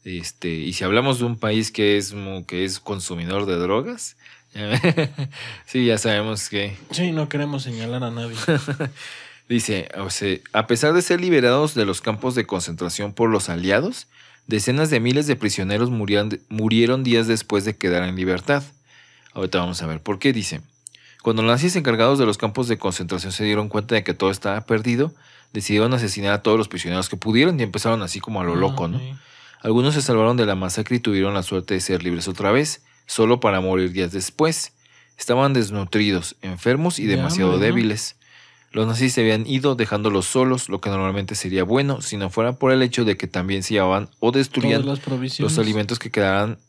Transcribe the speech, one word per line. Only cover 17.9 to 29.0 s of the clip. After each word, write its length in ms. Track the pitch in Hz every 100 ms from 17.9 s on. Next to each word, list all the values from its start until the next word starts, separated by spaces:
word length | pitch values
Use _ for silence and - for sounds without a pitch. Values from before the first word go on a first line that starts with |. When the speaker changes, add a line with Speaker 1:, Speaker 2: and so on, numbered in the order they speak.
| 87 90
Speaker 1:
en 80 | 92
libertad". 460 | 92 90 113 143 139 _ _ - - _ _
Ahorita 240 | - 92 92
vamos 220 | 87 87
a 40 | 82
ver 140 | 80
por 180 | 107 98
qué. 140 | 139
Dice, 300 | 113 92 78 - _ - _ - -
"Cuando 200 | 117 110
los 100 | 113
nazis 240 | 120 175 180
encargados 420 | 135 113 117 139
de 80 | 117
los 120 | 101
campos 280 | 110 117 120
de 120 | 110
concentración 520 | 104 90 87 92 95
se 140 | 92
dieron 240 | 107 104 104
cuenta 260 | 107 107
de 80 | 113
que 120 | 92
todo 160 | 87 95
estaba 280 | 98 104 101
perdido, 520 | - 110 117 120 156 - - - _
decidieron 420 | 107 - 104 117
asesinar 380 | 127 110 95 101
a 100 | 104
todos 160 | 110 110
los 80 | 101
prisioneros 400 | 90 87 87 92
que 80 | 95
pudieron 440 | 110 113 160 160
y 20 |
empezaron 400 | 110 87 117 113
así 160 | 90 98
como 200 | 113 101
a 40 |
lo 100 | 87
Speaker 2:
Ah, 20 | 85
Speaker 1:
loco, 320 | 98 - 82
¿no? 100 |
Speaker 2:
ok. 200 | 117